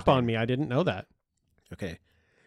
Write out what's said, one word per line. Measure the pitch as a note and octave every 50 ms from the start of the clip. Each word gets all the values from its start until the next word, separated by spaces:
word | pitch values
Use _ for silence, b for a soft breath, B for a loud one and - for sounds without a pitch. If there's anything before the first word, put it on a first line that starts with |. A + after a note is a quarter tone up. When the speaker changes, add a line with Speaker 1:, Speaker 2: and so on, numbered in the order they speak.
Speaker 1:
up | - -
on | C#3+ C3
Speaker 2:
name. | B2
Speaker 1:
me. | A#2 A2+
I | A2 A2+
didn't | A#2 B2+ B2+ D3+ C#3+
know | A#2+ C#3 F#3
that. | E3 F#2+ F#2+ - - _ _ _ _ _ _ _ _ _ _ _ _
Speaker 2:
Okay. | - - G2 F2+ E2+ - _ _ _ _ _ _ _ _ _